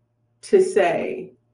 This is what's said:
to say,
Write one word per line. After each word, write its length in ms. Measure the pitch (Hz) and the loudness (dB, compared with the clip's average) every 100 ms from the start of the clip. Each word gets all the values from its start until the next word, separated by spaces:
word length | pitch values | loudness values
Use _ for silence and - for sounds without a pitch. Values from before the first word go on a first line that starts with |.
| _ _ _ _ | _ _ _ _
to 200 | - 196 | 0 2
say, 720 | 190 208 175 - - - - - _ | 2 0 0 -2 -6 -10 -14 -20 _